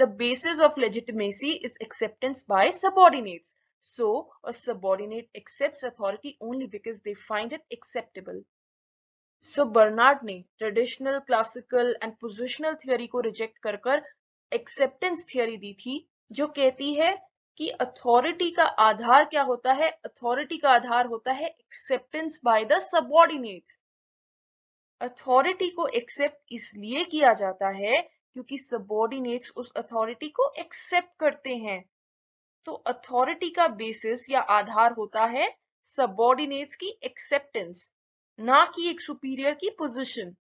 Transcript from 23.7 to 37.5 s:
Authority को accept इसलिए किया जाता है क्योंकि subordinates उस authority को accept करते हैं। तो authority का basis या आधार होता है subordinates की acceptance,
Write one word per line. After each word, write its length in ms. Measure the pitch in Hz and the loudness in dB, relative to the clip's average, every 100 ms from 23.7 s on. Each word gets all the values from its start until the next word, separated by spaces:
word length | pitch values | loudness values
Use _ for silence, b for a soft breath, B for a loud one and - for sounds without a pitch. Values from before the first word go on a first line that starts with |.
| - _ _ _ _ _ _ _ _ _ _ _ - | -20 _ _ _ _ _ _ _ _ _ _ _ -12
Authority 720 | 247 - 269 254 339 370 349 | -12 -8 4 4 4 0 -4
को 160 | 339 330 240 | -2 -2 -4
accept 560 | 240 - 285 - - | -6 -4 -4 -4 -16
इसलिए 520 | 233 - 208 214 277 | -14 -14 -14 -8 -6
किया 280 | 359 302 262 202 | -4 4 4 4
जाता 320 | 190 185 196 196 | -2 -2 -4 -2
है 260 | 202 302 339 b _ | 0 0 -2 b _
क्योंकि 240 | 254 247 269 | -16 -12 -14
subordinates 920 | - 226 196 214 226 269 247 247 - - | -8 -10 -4 -2 -2 -2 -6 -6 -8 -14
उस 140 | 240 - | -10 -10
authority 520 | 233 226 220 240 302 | -6 -4 -4 -6 -8
को 200 | - 554 - | -2 -2 -2
accept 500 | 339 - - 359 349 - | -14 -14 -2 -2 -2 -2
करते 340 | 302 285 269 240 | -2 -2 -8 -8
हैं। 280 | 220 185 - _ _ _ _ _ _ _ - | -6 -8 -10 _ _ _ _ _ _ _ -14
तो 60 | - 233 | -8 -6
authority 600 | 254 - 247 262 330 349 | -8 -2 0 0 -2 -4
का 160 | 349 330 208 | 0 0 0
basis 480 | 226 220 220 247 - | -10 -6 -6 -6 -2
या 100 | 269 - | -2 2
आधार 380 | 208 202 214 233 | 2 2 4 2
होता 320 | 233 208 220 233 | 2 -6 0 0
है 120 | 254 381 - _ _ - | 0 -2 -4 _ _ -12
subordinates 880 | - 240 190 240 254 294 277 285 - | -2 -2 2 4 4 0 -6 -10 -10
की 120 | 381 - | -12 -10
acceptance, 840 | - - - 285 277 | -14 -12 -4 -4 -2